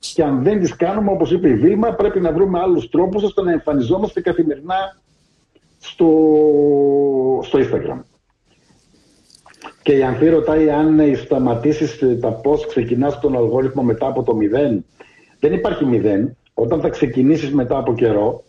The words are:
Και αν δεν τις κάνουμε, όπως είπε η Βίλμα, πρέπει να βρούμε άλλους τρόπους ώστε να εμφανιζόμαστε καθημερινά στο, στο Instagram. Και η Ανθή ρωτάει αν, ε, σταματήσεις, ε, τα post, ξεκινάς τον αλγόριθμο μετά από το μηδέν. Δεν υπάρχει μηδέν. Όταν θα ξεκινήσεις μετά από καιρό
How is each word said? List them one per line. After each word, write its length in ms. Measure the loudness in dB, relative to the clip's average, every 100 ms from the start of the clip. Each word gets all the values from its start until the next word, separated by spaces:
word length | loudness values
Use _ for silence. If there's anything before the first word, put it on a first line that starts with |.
| -10
Και 100 | -2
αν 200 | 0 2
δεν 160 | 0 0
τις 160 | -2 -2
κάνουμε, 360 | -2 0 -2
όπως 200 | 0 0
είπε 180 | 2 2
η 60 | 4
Βίλμα, 380 | 2 2 0
πρέπει 260 | 0 -2 0
να 120 | -2
βρούμε 280 | 0 0 0
άλλους 300 | 0 0 0
τρόπους 340 | -2 0 0
ώστε 180 | -2 -2
να 100 | -2
εμφανιζόμαστε 720 | -2 -2 -2 0 -2 -2 -4
καθημερινά 760 | -4 -2 -2 -2 -4 -6 -6 -12 _ _ _ _ _ _ _ _
στο, 300 | -20 0 4 4 4 4 4 4 4 4 2 2 2 0 0 -2
στο 160 | 0 0
Instagram. 400 | 0 -2 -4 -10 -14 _ _ _ _ _ _ _ _ _ _ _ _ _ _ _ -20 -8
Και 100 | 0
η 100 | 2
Ανθή 260 | 2 2 2
ρωτάει 400 | 2 2 2 2
αν, 300 | 2 2 4
ε, 160 | 4 0
σταματήσεις, 840 | -2 -2 0 0 -2 -2 -4 -2
ε, 140 | -2 -2
τα 200 | -4 -4
post, 240 | -2 -2 -2
ξεκινάς 520 | -4 -2 -2 -2 -2
τον 160 | -2 0
αλγόριθμο 480 | 0 0 -2 -2
μετά 240 | -2 -2 -4
από 160 | -4
το 120 | -2 0
μηδέν. 500 | 0 0 0 -2 -6 _ -20 _ _ _
Δεν 140 | 0
υπάρχει 320 | 0 -2 -2 0
μηδέν. 520 | 0 0 0 -2 -6 _
Όταν 280 | -4 -2 0
θα 80 | -2
ξεκινήσεις 640 | -2 -2 2 2 2 0
μετά 240 | -2 -2 -2
από 160 | -2
καιρό 500 | 0 0 2 -2 -4